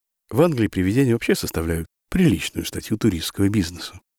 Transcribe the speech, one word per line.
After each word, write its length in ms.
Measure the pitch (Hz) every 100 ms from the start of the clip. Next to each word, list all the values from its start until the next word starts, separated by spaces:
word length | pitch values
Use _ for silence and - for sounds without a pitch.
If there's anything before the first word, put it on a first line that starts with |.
| _ _ -
В 140 | 110
Англии 240 | 175 127 104
привидения 480 | 95 92 120 135
вообще 200 | 117 -
составляют 520 | 196 - - 82 82 82 _ -
приличную 560 | 185 175 151 - - 82
статью 320 | 80 - 110
туристского 500 | 113 85 - - 98
бизнеса. 520 | 107 85 87 - - _